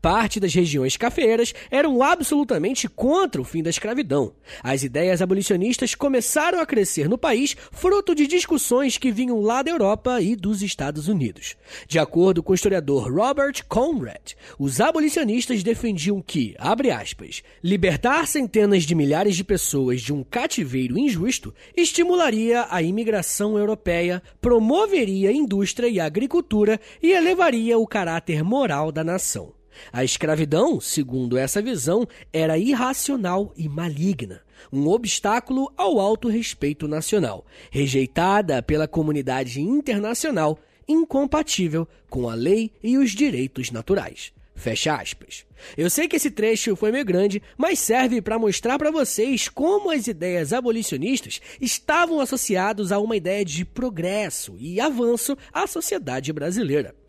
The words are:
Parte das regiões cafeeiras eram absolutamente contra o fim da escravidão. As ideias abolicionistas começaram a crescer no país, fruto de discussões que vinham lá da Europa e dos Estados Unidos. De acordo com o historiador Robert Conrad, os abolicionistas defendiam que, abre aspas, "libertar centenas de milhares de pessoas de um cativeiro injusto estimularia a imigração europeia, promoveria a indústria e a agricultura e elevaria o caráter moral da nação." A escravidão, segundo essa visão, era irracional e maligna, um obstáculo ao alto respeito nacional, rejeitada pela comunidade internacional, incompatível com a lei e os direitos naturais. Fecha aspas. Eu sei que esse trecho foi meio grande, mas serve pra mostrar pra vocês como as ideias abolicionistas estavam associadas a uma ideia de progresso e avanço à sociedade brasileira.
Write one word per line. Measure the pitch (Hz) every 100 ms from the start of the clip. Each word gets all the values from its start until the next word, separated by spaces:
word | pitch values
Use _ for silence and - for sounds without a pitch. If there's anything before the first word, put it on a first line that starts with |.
Parte | 165 196 220 214
das | 190
regiões | 175 175 147 131 -
cafeeiras | 233 294 247 226 233 - -
eram | 254 311 254
absolutamente | 269 349 302 294 277 196 175 254 233
contra | - 247 339 370 143
o | 123
fim | 165
da | 160
escravidão. | 165 208 247 208 139 120 - - -
As | 123 135
ideias | 131 127 180 180
abolicionistas | 185 196 190 185 202 247 254 -
começaram | 285 262 220 311 320 349
a | 320
crescer | 226 185 - 147
no | 240
país, | 320 233 277 - -
fruto | - 370 403 392
de | 311 285
discussões | 349 - 311 - 247 277 -
que | 262
vinham | 214 254 226
lá | 208 247
da | 277
Europa | 339 196 214 - 247
e | 185 226
dos | 185 208
Estados | 196 - 139 151 151
Unidos. | 208 120 - - - - - -
De | 160
acordo | 151 165 185 175
com | 160
o | 185
historiador | 208 190 143 139 107
Robert | 143 240 277 277 269 -
Conrad, | 220 277 285 123 - - - - -
os | 139 127
abolicionistas | 254 320 302 339 254 226 - 233
defendiam | 185 233 233 190 160 202
que, | - 156 113 -
abre | 131 233 277
aspas, | 123 - - 92 - - -
"libertar | 170 196 180 147 240 294 311
centenas | 311 240 214 208 196
de | 151
milhares | 165 143 151 208 175
de | 196
pessoas | 190 - 139 127 123
de | 113
um | 147 127
cativeiro | 240 294 - 147 131 127 139
injusto | 285 185 202 254 - - - -
estimularia | 339 - 349 359 311 220 226 240 233
a | 180
imigração | 165 202 226 214 170 - 208 208
europeia, | 208 214 - 170 175 180 - _
promoveria | 240 240 220 320 427 381 214 190 190
a |
indústria | 262 277 196 196 - 240
e | 208
a | 156
agricultura | 156 262 349 - 214 208 214 - -
e | 320
elevaria | 370 330 370 339 240 226 233
o | 226
caráter | 214 170 165 - 156
moral | 160 262 247 143 156
da | 156 160
nação." | 185 - - 80 - _ - -
A | 120
escravidão, | 131 - 156 156 151 156 269 214
segundo | - - 131 127 123 123
essa | 139 208
visão, | 220 214 120 196 240 - -
era | 160 160 160
irracional | 226 262 247 262 - 269 185 180 202 -
e | 156
maligna, | 147 170 143 180 160 110 90 _ _ -
um | 135 147
obstáculo | 220 226 - 202 226 - 262 269 -
ao | 381 269
alto | 196 220 240
respeito | 220 226 - 143 147 151
nacional, | 151 156 214 135 95 - - -
rejeitada | 135 139 135 131 - 180 202 185 131
pela | - 151 156
comunidade | 170 156 151 135 131 127 123
internacional, | 160 285 285 208 214 240 320 220 156 156 _ _ -
incompatível | 311 320 269 277 302 302 - 175 156 165 _ _
com | 135 120
a | 113
lei | 131 208 220 _
e | 220 262
os | 262
direitos | 196 294 131 131 - 123
naturais. | 117 - 196 95 - - _ -
Fecha | - - 110 - 147
aspas. | 87 - - - _ - - -
Eu | 170
sei | 214 330
que | 320
esse | 294
trecho | - 214 220 -
foi | 190 214
meio | 247
grande, | 240 180 202 196 - -
mas | 311 359
serve | - 240 254 233
pra | 202 220
mostrar | 220 185 233 269
pra | 302
vocês | 320 262 - 233 254 -
como | - 302 403 403
as | 302 220
ideias | 175 175 180 147
abolicionistas | 233 247 226 214 135 175 269 - - - -
estavam | 247 - - 311 339 320
associadas | 254 262 - 185 190 208 190
a | 202
uma | 214 220
ideia | 165 202
de | 190 147 180
progresso | - 254 180 175 202 196 - - 156
e | 135 185
avanço | 285 247 233 233 - 277 -
à | 311 392
sociedade | 339 - 392 156 131 131
brasileira. | 156 147 190 185 147 - -